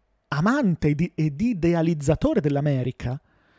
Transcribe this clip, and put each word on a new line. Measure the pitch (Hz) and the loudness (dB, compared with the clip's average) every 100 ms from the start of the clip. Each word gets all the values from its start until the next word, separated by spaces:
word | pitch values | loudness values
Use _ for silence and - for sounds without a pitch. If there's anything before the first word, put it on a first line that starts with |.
| _ _ _ | _ _ _
amante | 143 196 277 214 160 151 | -2 0 2 2 2 0
di, | 147 175 | 0 -2
ed | - 156 139 | -2 -4 -2
idealizzatore | 233 196 170 170 165 156 143 147 285 277 | -2 0 0 2 0 0 0 0 2 0
dell'America | 147 139 147 135 127 - 123 135 - _ _ | 0 0 0 0 -2 -6 -6 -8 -10 _ _